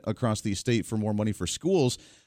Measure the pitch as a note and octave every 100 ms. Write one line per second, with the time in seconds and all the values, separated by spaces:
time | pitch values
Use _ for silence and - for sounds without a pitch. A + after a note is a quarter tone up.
0 | - A2 A#2+ G#2+ A2 F#2+ - A#2 - A2
1 | G#2+ G#2 G#2+ G2+ F2 - E3+ F#3+ B2 -
2 | - -